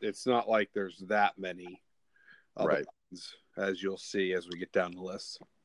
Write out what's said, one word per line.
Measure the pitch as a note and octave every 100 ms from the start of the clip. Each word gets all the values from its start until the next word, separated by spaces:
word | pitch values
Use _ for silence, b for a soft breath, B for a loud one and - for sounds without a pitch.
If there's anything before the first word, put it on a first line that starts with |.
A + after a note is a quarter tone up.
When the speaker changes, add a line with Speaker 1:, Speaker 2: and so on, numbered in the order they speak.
Speaker 1:
it's | G#2+ - B2+
not | A#2+ A2
like | A2 G2
there's | G#2+ F#2+ E2 F#2+
that | G#2+ G2+ F#2+
many | F#2 F2+ F2+ F2+ _ _ _ b b b b -
other | F#2+
Speaker 2:
Right. | D2 - - _
Speaker 1:
ones, | F2+ - - _ -
as | G2 F#2+
you'll | G2 F#2+
see | - G2+ F#2
as | F#2 F2
we | F2
get | F2+
down | G2 F2+
the | F2+
list. | F#2 F#2+ - - - _